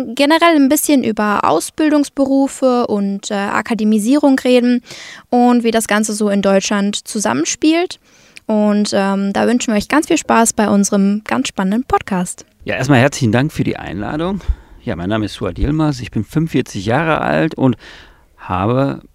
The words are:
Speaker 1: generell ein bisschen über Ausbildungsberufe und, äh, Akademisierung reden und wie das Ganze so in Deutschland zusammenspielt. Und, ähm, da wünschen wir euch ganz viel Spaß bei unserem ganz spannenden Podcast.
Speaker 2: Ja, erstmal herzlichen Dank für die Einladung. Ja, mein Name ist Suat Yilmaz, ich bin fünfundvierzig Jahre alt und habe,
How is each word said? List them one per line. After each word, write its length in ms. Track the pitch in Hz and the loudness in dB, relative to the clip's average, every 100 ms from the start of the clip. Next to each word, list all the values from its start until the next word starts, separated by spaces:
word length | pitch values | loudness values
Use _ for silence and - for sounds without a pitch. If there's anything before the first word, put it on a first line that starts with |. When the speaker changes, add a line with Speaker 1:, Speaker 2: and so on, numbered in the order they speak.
| 226 | -2
Speaker 1:
generell 400 | 233 285 320 339 | 0 2 4 4
ein 140 | 311 269 | 4 4
bisschen 340 | 302 - 285 | 2 2 2
über 400 | 226 214 208 202 | 2 -2 -2 0
Ausbildungsberufe 1400 | - 311 - - 311 302 277 - 269 269 269 - 262 247 - | 2 0 -2 -2 2 2 0 -2 0 2 0 0 0 2 0
und, 460 | 202 196 196 - | -2 -2 -4 -6
äh, 20 | |
Akademisierung 1040 | 202 202 - 220 220 214 214 208 285 285 262 | -4 -2 -4 -2 -2 2 2 2 2 4 2
reden 440 | 254 247 240 247 - - - - - | 4 4 4 0 -4 -16 -18 -20 -2
und 340 | 247 247 240 | 2 4 4
wie 80 | 233 | 2
das 160 | 220 - | 0 0
Ganze 240 | 208 220 | 0 0
so 160 | 208 208 | -2 0
in 140 | 202 | 2
Deutschland 680 | 196 196 - 208 202 202 - | 2 2 2 -2 -2 -4 -8
zusammenspielt. 920 | 220 214 247 339 - 311 330 370 - _ _ _ - - | -4 -2 -2 -4 0 2 2 -2 -8 _ _ _ -14 -4
Und, 440 | 214 208 208 208 | 0 2 2 0
ähm, 400 | - 196 196 196 | 0 0 -2 -2
da 140 | 202 214 | 0 0
wünschen 260 | 247 - | 0 0
wir 60 | 208 | -2
euch 100 | - | 0
ganz 200 | 285 330 | -2 0
viel 100 | 330 | -2
Spaß 340 | - 226 226 | 2 2 2
bei 160 | - 208 | 0 2
unserem 540 | 202 196 208 196 208 | 2 2 2 2 0
ganz 240 | - 226 269 | -2 -4 -4
spannenden 360 | - 190 220 | -4 -2 -2
Podcast. 600 | - 403 - 185 180 - - _ - | -2 -4 -2 -4 -4 -8 -20 _ -6
Speaker 2:
Ja, 80 | |
erstmal 240 | - 127 135 | -2 2 4
herzlichen 340 | 139 - 120 | 4 2 0
Dank 180 | 117 151 | 2 0
für 140 | - | -2
die 140 | - - | -4 -4
Einladung. 640 | - 90 107 151 170 196 - - - - | -8 -8 -6 -4 -4 -4 -4 -6 -12 -12
Ja, 140 | 123 82 | -8 -6
mein 120 | 90 | -4
Name 160 | 110 | -2
ist 80 | 104 | -4
Suat 260 | - 95 82 | -6 -8 -2
Yilmaz, 420 | 117 156 151 127 | -2 0 0 -2
ich 100 | 113 | -6
bin 140 | 117 | -6
fünfundvierzig 600 | 104 - 160 139 117 104 | -4 -4 -2 -2 -2 -6
Jahre 380 | 95 123 165 151 | -2 0 0 0
alt 320 | 120 151 160 | 0 0 -2
und 240 | - 131 - - - - _ _ _ | 0 0 0 -8 -20 -20 _ _ _
habe, 640 | - 92 101 127 139 - - | -8 -2 0 0 -2 -6 -14